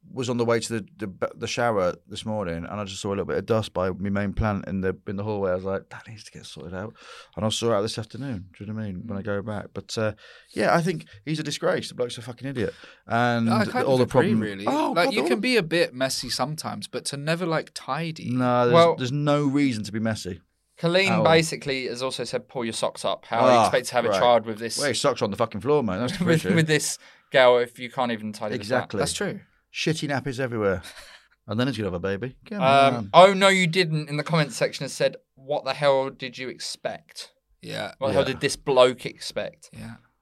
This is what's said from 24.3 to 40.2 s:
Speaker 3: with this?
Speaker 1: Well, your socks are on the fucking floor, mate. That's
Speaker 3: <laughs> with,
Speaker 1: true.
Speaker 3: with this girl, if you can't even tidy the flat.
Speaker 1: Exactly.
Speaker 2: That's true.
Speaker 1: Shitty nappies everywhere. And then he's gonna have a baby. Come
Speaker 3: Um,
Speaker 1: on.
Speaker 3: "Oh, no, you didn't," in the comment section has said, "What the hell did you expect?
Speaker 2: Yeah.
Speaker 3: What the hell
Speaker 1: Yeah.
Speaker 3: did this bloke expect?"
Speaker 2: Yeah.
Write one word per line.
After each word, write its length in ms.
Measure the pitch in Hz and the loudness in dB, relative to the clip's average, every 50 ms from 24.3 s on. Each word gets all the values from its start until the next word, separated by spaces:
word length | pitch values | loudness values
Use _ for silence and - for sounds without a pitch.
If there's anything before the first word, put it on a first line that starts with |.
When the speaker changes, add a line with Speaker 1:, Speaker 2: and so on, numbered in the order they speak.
| 120 113 107 | 6 6 4
Speaker 3:
with 140 | 117 110 104 | 0 -8 -6
this? 180 | 117 117 - - | -6 -6 -4 -2
Speaker 1:
Well, 100 | 143 143 | -2 -2
your 60 | 117 | -2
socks 280 | - - 143 123 - 123 | 2 0 0 0 0 -2
are 20 | |
on 60 | 107 | -4
the 60 | 98 | 0
fucking 240 | 95 120 113 - 104 | -2 -2 -2 -2 -6
floor, 220 | 90 123 147 147 131 | 0 2 2 2 2
mate. 160 | 110 92 92 | 0 -2 -2
That's 200 | 120 127 180 - | -2 -2 -2 -2
Speaker 3:
<laughs> 0 | |
with, 220 | 180 170 165 160 156 | 2 2 2 2 2
Speaker 1:
true. 120 | 180 185 | 2 2
Speaker 3:
with 120 | 165 160 | 2 4
this 320 | 156 156 151 151 - - - - - - _ _ _ - | 4 2 0 0 -2 -6 -8 -12 -20 -20 _ _ _ 4
girl, 260 | 139 127 123 123 123 | 6 8 8 8 6
if 200 | 123 120 - - | 4 0 -4 -12
you 120 | 127 120 | -14 -10
can't 220 | - - 127 120 117 | -4 -2 -2 -2 -2
even 200 | 107 107 107 104 | -4 -6 -8 -8
tidy 260 | - 113 107 107 - | -6 -6 -4 -4 -4
the 60 | - | -4
flat. 20 | 101 127 123 120 | -2 -2 -2 -2
Speaker 1:
Exactly. 140 | - - 104 | -2 -2 -2
Speaker 2:
That's 140 | - 151 - | -2 -2 -2
true. 280 | - 208 190 127 196 - _ _ _ _ _ _ | -2 -4 -4 -4 -8 -12 _ _ _ _ _ _
Speaker 1:
Shitty 360 | - - - 156 160 - 143 | -4 -2 -2 -2 -2 -2 -2
nappies 300 | 143 131 123 139 131 117 | -2 -2 -4 -4 -6 -4
everywhere. 440 | 135 127 120 117 107 98 95 92 - - - - - - - - _ _ _ _ _ - | -4 -4 -2 0 2 2 2 0 -4 -12 -18 -18 -20 -20 -20 -20 _ _ _ _ _ -6
And 100 | 104 110 | -2 -2
then 80 | 123 | 0
he's 100 | 139 127 | 0 0
gonna 120 | 104 110 95 | -2 -4 -4
have 60 | 87 | -4
a 40 | 87 | -4
baby. 360 | 87 95 98 98 101 131 - _ _ | -2 -2 -2 -2 -4 -8 -10 _ _
Come 140 | - 220 208 | -12 -6 0
Speaker 3:
Um, 340 | 131 131 135 139 139 139 127 | 2 4 6 8 6 6 4
Speaker 1:
on. 160 | 120 110 98 - | 2 -4 4 8
Speaker 3:
"Oh, 200 | 160 180 196 196 | 10 10 10 8
no, 140 | 190 196 196 | 6 4 4
you 180 | 190 190 185 175 | 4 4 2 2
didn't," 400 | 160 190 185 160 156 151 143 143 | 2 0 0 0 0 -4 -4 -4
in 80 | 143 | -6
the 60 | 147 147 | -6 -4
comment 280 | - 160 165 151 123 110 | 0 2 0 0 0 0
section 320 | - 151 120 104 - 147 | -2 -2 -2 -2 -4 -8
has 80 | 131 - | -8 -4
said, 240 | - 151 135 - - _ _ _ | 0 0 0 0 -2 _ _ _
"What 300 | _ 135 131 - 196 - | _ -6 -4 -4 -4 -2
the 100 | 131 131 | -4 -4
hell 360 | 143 147 143 139 135 135 135 | 0 2 4 4 4 2 -2
did 280 | 135 117 135 127 117 123 | -6 -10 -12 -12 -10 -10
you 100 | 131 127 | -10 -10
expect? 840 | 95 - - - - - _ 120 107 82 _ _ - - - - _ _ _ _ _ _ | -10 -10 -10 -10 -10 -8 _ -8 -8 -8 _ _ -18 -18 -18 -18 _ _ _ _ _ _
Speaker 2:
Yeah. 320 | - 110 107 107 104 101 - _ | -16 -12 -8 -8 -8 -8 -8 _
Speaker 3:
What 100 | 131 135 | -4 0
the 40 | 131 | 2
hell 80 | 139 135 | 2 2
Speaker 1:
Yeah. 60 | 131 131 | 2 0
Speaker 3:
did 60 | 123 | -2
this 140 | - 139 - | -2 -2 -4
bloke 480 | - - - 139 127 127 127 127 120 - | -4 -2 0 6 6 6 6 6 0 -8
expect?" 640 | 120 - - - - - - 104 - - _ - - - | -12 -12 -10 -12 -10 -8 -6 -8 -8 -10 _ -20 -20 -18
Speaker 2:
Yeah. 220 | 110 107 113 113 113 _ _ _ _ | -16 -16 -16 -16 -18 _ _ _ _